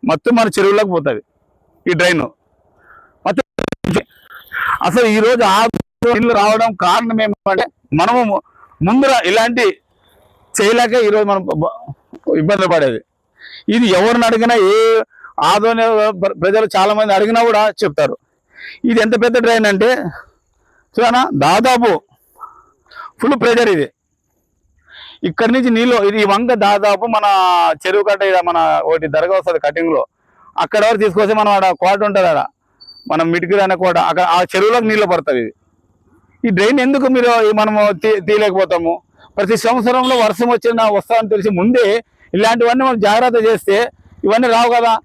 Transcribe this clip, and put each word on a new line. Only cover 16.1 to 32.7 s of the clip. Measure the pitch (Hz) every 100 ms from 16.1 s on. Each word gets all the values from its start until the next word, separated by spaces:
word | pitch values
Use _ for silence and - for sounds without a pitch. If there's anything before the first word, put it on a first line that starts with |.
ప్ర-, | 196 190 -
ప్రజలు | 180 208 214 196
చాలా | 190
మంది | 214 214
అడిగినా | 190 208 226
కూడా | 233 214 214
చెప్తారు. | - 196 147 147 - _ _ _ - - - 247
ఇది | 226
ఎంత | 214 226
పెద్ద | 240 240
డ్రైన్ | 233 226 214
అంటే | 196 214 254 175 - - _ _ _ _ _ _ -
చూడనా | 233 240 262
దాదాపు | 147 139 190 247 247 240 165 _ _ _ _ - - _ _ _ - - _
ఫుల్ | - 269
ప్రెజర్ | 233 233 226
ఇది. | 175 135 _ _ _ _ _ _ _ _ _ _ - - -
ఇక్కడి | 185 160 226
నుంచి | 247 254
నీళ్ళు | 226 247 240
ఇది | 202 214
ఈ | 202
వంక | 196 240
దాదాపు | 247 202 202 208 196 233
మన | 220 208 196 185 175 170 156
చెరువు | 185 196
కట్ట | 202 196
ఇడ | 196 185 175
మన | 170 160 156
ఒకటి | 160 160 156
దర్గా | 151 175 190
వస్తది | 180 170
కటింగ్‌లో | 147 151 165 147 - _ _ _ - -
అక్కడ | 165 214 214
వరకు | 226
తీసుకొస్తే | 208 185 202
మనం | 214 208
ఆడ | 202 190
కోట | 175 180 202
ఉంటది | 208 196 180
ఆడ | 147 - _ _